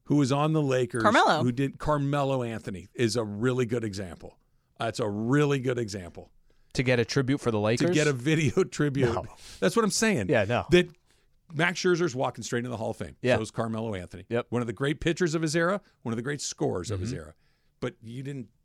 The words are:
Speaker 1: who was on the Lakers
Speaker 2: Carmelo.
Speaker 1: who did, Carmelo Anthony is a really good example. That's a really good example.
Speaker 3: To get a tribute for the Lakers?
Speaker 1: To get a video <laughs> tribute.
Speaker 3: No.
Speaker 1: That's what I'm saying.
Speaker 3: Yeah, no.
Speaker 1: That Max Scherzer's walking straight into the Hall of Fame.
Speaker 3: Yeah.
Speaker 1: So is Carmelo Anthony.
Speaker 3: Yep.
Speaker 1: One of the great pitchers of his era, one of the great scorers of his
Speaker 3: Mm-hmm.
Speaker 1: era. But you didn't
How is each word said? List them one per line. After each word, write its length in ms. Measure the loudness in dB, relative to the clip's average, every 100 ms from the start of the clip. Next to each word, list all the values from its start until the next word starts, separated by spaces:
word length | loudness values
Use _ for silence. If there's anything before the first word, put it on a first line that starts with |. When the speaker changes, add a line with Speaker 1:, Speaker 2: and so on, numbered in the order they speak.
Speaker 1:
who 120 | 2 4
was 140 | 4
on 220 | 2 2
the 80 | 2
Lakers 420 | 2 2 0 2
Speaker 2:
Carmelo. 400 | 4 6 4 4
Speaker 1:
who 100 | 2
did, 260 | 0 -2 -2
Carmelo 640 | -2 0 0 0 0 0
Anthony 460 | -2 -6 -8 -12 -10
is 240 | 0 0 0
a 80 |
really 400 | -4 -2 0 2
good 180 | 0 -2
example. 540 | -4 -6 -10 -12 -18 _ _ _ _ -6
That's 220 | -6 -2
a 80 | -2
really 500 | -2 2 4 4 2
good 200 | 0 -2
example. 520 | -4 -8 -12 -16 -20 _ _ _ _
Speaker 3:
To 80 | -2
get 160 | 2 2
a 60 | 2
tribute 340 | 2 2 0
for 100 | 0
the 100 | 2
Lakers? 280 | 2 2 4
Speaker 1:
To 60 |
get 120 | 4 2
a 40 |
video 500 | 0 2 2 2 2
<laughs> 60 | 0
tribute. 440 | 0 0 2 0
Speaker 3:
No. 100 | 0 -6 -16 -16 0
Speaker 1:
That's 140 | 2
what 100 | 4 2
I'm 40 |
saying. 380 | 2 2 2 2
Speaker 3:
Yeah, 160 | 2
no. 220 | 4 0 4
Speaker 1:
That 180 | 4 4 -6 _ _ _ _ -10
Max 260 | -2 -2 0
Scherzer's 340 | 0 2 0
walking 280 | -2 -4 -4
straight 160 | -4 -4
into 100 | -4
the 80 | -6
Hall 120 | -6
of 60 | -6
Fame. 200 | -10 -4
Speaker 3:
Yeah. 160 | 0 0
Speaker 1:
So 60 |
is 80 | 0
Carmelo 440 | -4 -4 -4 -6
Anthony. 300 | -6 -10 -14 -4
Speaker 3:
Yep. 160 | -4 -2
Speaker 1:
One 120 | -4
of 40 | -4
the 60 |
great 280 | -2 -2 0
pitchers 340 | -2 0 0
of 80 | 0
his 120 | 0
era, 260 | 0 0 -2 _ _
one 100 | -6
of 40 | -6
the 60 |
great 180 | -6 -6
scorers 500 | -8 -4 -4 -4 -6
of 100 | -6
his 100 | -6
Speaker 3:
Mm-hmm. 80 | -8
Speaker 1:
era. 140 | -12 -20 _ _ _ -8
But 140 | -8 -8
you 200 | -14 -12
didn't 260 | -10 -10 -12 _